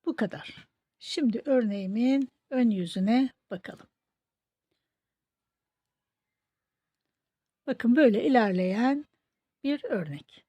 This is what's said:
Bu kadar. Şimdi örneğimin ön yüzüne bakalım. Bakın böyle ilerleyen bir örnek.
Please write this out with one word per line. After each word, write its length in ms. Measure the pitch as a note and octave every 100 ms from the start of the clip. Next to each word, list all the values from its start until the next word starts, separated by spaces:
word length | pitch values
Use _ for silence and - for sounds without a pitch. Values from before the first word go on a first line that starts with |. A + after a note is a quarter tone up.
| -
Bu 100 | -
kadar. 520 | G#3 D3 - - - _ _ _
Şimdi 420 | - - C4 G#3+ C#4+
örneğimin 840 | C4 A3 G3+ F#3+ G#3 B3 C#4 C4 _ _
ön 200 | C4 A#3+
yüzüne 600 | G3 E3+ F#3+ G3 B3 C4+ _ _
bakalım. 360 | F#3 - - - _ _ _ _ _ _ _ _ _ _ _ _ _ _ _ _ _ _ _ _ _ _ _ _ _ _ _ _ _ _ _ _ _ _ _ _ _ -
Bakın 280 | - A#3 B3+
böyle 280 | C4+ G#3
ilerleyen 840 | C#4+ B3+ G#3 F#3 F#3 G3+ B3+ C#4+ D4 _ _ _ _ _
bir 200 | C#4 C#4+
örnek. 640 | A#4 A3+ D3+ C#3+ - -